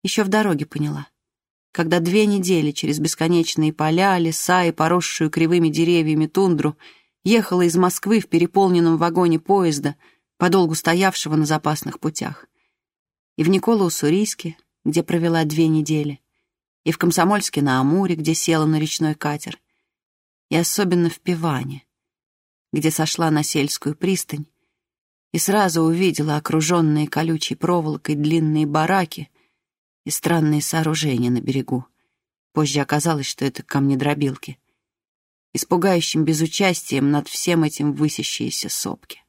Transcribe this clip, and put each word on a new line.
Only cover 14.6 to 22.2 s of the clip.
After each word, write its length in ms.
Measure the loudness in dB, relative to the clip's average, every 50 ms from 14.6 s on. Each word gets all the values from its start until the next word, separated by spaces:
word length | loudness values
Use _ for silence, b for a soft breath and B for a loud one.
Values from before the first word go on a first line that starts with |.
| _ _ _ _ _
где 180 | 0 0 0
провела 420 | 0 0 -2 0 0 0 0 0 0
две 220 | 0 0 2 2
недели, 540 | 4 2 2 0 0 -2 -2 -2 -4 -8 _ _ _ _ _ _ _ _ _ _ _ _ _ _
и 80 | -4
в 60 | -2 0
Комсомольске 640 | 0 0 2 2 2 2 2 0 -2 -4 -2 0
на 180 | 0 2 2 2
Амуре, 360 | 2 2 2 2 0 0 -2
где 180 | -2 0 -2 -2
села 320 | 0 0 0 2 2 2
на 120 | 2 2 0
речной 360 | 0 -2 -2 -2 -2 -2 -2
катер, 440 | _ -4 -4 -4 -4 -8 -14 -16 _ _ _ _ _ _ _ _ _ _ _ _ _ _ _ _ _ _ _
и 60 | -2
особенно 520 | 0 0 0 0 0 0 2 2 2 2 0
в 120 | -2 -4
Пиване, 680 | _ -4 -4 -2 -2 -2 -2 -2 -6 -8 -12 -14 _ _ _ _ _ _ _ _